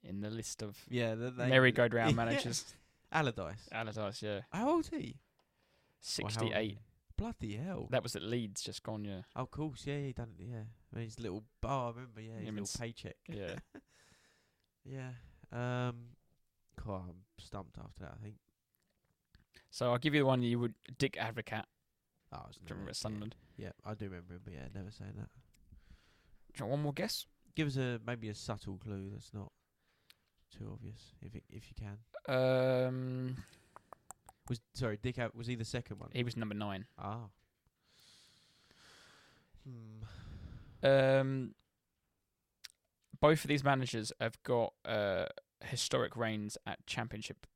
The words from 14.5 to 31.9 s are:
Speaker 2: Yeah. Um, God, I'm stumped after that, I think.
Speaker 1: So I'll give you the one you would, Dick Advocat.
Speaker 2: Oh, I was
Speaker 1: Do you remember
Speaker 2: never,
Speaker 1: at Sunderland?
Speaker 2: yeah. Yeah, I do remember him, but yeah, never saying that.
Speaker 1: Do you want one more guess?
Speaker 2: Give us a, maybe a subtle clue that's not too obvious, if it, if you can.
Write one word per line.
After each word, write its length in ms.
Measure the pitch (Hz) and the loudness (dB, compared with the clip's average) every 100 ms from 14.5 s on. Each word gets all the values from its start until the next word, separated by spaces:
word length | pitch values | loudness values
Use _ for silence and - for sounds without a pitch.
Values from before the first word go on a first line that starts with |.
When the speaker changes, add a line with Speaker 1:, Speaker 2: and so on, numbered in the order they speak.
| _ _ _ - | _ _ _ -12
Speaker 2:
Yeah. 220 | 135 127 123 - - - | -10 -8 -10 -16 -20 -10
Um, 440 | 117 123 123 123 120 120 - _ _ _ _ _ - 110 | -2 0 2 0 -2 -12 -20 _ _ _ _ _ -12 -6
God, 240 | 95 90 | -6 -6
I'm 60 | 87 95 - | -14 -20 -20
stumped 400 | - 101 90 - | -12 -12 -10 -14
after 240 | 101 - | -16 -14
that, 100 | 90 - | -14 -12
I 40 | |
think. 120 | 107 110 _ _ _ _ _ _ _ _ _ - _ - _ | -14 -14 _ _ _ _ _ _ _ _ _ -20 _ -20 _
Speaker 1:
So 200 | - 123 | -2 4
I'll 60 | 120 | 4
give 160 | 151 | 6
you 60 | 147 | 6
the 60 | 135 | 8
one 160 | 131 | 6
you 160 | 120 120 | 6 4
would, 160 | 120 - - - | 2 -2 -16 0
Dick 140 | 139 - | 0 2
Advocat. 440 | 110 113 107 110 - _ _ _ _ _ _ | -4 -4 -6 -6 -8 _ _ _ _ _ _
Speaker 2:
Oh, 60 | - | -14
I 40 | - | -12
was 100 | - | -16
Speaker 1:
Do 40 | |
you 40 | - | -12
remember 140 | 98 | -10
Speaker 2:
never, 80 | - | -8
Speaker 1:
at 40 | - | -4
Sunderland? 400 | 113 107 104 - - - | -4 -4 -8 -12 -20 -12
Speaker 2:
yeah. 80 | 98 - 104 | -12 -10 -10
Yeah, 60 | |
I 40 | 107 | -6
do 100 | 101 | -6
remember 300 | 90 90 87 | -8 -12 -14
him, 60 | |
but 100 | 107 | -12
yeah, 140 | 78 65 98 | -10 -10 -8
never 160 | 95 | -10
saying 220 | 110 98 98 | -10 -10 -8
that. 120 | 104 - - - - - - - _ _ _ - - | -10 -12 -20 -20 -20 -20 -20 -20 _ _ _ -20 -18
Speaker 1:
Do 60 | - | -6
you 60 | 107 | -2
want 60 | |
one 80 | 139 | 0
more 100 | 147 | 0
guess? 320 | 139 208 - - _ _ - | -2 -4 -4 -8 _ _ 0
Speaker 2:
Give 120 | 151 | 0
us 100 | 131 | 2
a, 220 | 127 117 110 | 0 0 -4
maybe 240 | 120 110 | -4 -4
a 60 | 104 | -6
subtle 420 | - 107 - 95 | -4 -6 -4 -8
clue 320 | 110 98 98 | -6 -6 -6
that's 220 | 104 - | -10 -10
not 180 | 107 95 _ _ _ _ _ _ - _ _ _ - | -10 -10 _ _ _ _ _ _ -20 _ _ _ -12
too 140 | 104 | -10
obvious, 440 | 101 - 110 - - | -8 -10 -14 -18 -18
if 100 | - 113 | -14 -14
it, 80 | _ | _
if 140 | - - | -16 -14
you 40 | - | -10
can. 220 | 107 | -8